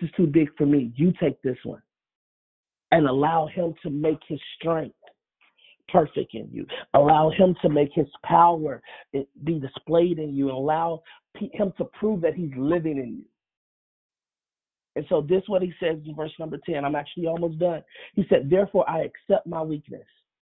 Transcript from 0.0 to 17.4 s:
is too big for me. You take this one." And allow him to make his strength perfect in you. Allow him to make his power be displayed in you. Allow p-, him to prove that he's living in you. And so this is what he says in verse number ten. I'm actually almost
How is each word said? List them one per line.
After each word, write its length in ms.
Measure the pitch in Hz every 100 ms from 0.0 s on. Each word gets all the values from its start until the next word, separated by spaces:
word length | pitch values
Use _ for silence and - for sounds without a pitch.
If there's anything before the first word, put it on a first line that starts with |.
is 80 | 170 -
too 80 | 160
big 220 | 160 147 -
for 80 | 143
me. 260 | 143 120
You 200 | 120 175 -
take 220 | 156 -
this 160 | 131 123
one." 180 | 113 110 _ _ _ _ _ _ _ _ _ _ -
And 160 | 165 139
allow 380 | 135 151 165 156
him 280 | 180 170 -
to 80 | 160
make 300 | 143 156 160 -
his 120 | 147 - -
strength 380 | 160 160 123 - - _ _ _ _ _ _ _ -
perfect 460 | 180 151 - -
in 140 | 110 107
you. 160 | 117 - - -
Allow 380 | - 147 156 156
him 240 | 156 185 170
to 60 | 175
make 200 | 147 147
his 140 | 170 139 -
power 600 | - 165 170 165 151 120 - - -
be 460 | 139 139 - 151 160
displayed 600 | 135 - - 170 175 165
in 160 | 151
you. 160 | 139 139
Allow 520 | 131 143 160 170 160 - - _ -
p-, 140 | 214
him 180 | - 196 -
to 60 |
prove 360 | - - 214 196
that 120 | 160
he's 180 | 180 160 127
living 420 | 139 175 160 139
in 180 | 120 -
you. 80 | - _ _ _ _ _ _ _ _ _ _ _ _ _ _ _ _ -
And 80 | 151
so 120 | 165
this 220 | 147 185
is 60 | 214
what 120 | 190
he 120 | 180 160
says 180 | 170 160 151
in 80 |
verse 180 | 151 156 -
number 180 | 160 147
ten. 200 | - 147
I'm 100 | 143
actually 320 | 147 147 175 165
almost 320 | 170